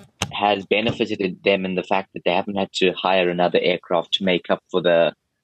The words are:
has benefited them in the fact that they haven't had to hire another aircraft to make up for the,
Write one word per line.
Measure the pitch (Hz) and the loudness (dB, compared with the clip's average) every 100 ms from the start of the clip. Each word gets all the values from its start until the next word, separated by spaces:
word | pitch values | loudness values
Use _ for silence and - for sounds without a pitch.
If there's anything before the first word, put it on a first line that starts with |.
| - _ - | -20 _ -10
has | - 104 101 92 | -2 0 0 0
benefited | 101 117 117 104 104 95 87 | -2 -2 -2 -4 -2 -4 -2
them | 101 98 | 0 0
in | 95 90 | 0 -4
the | |
fact | - 95 - | -2 -4 -4
that | 87 | -6
they | 90 | -2
haven't | 87 104 98 | 0 -2 -4
had | 95 | -4
to | - 92 | 0 0
hire | 87 92 95 90 | 2 2 2 2
another | 87 87 87 | 2 2 2
aircraft | 85 87 - 87 82 | 2 -2 -2 -2 -2
to | - | -2
make | 95 87 - | 0 0 -2
up | 92 _ | -6 _
for | 92 | 0
the, | 85 85 78 - _ _ | 2 4 2 -2 _ _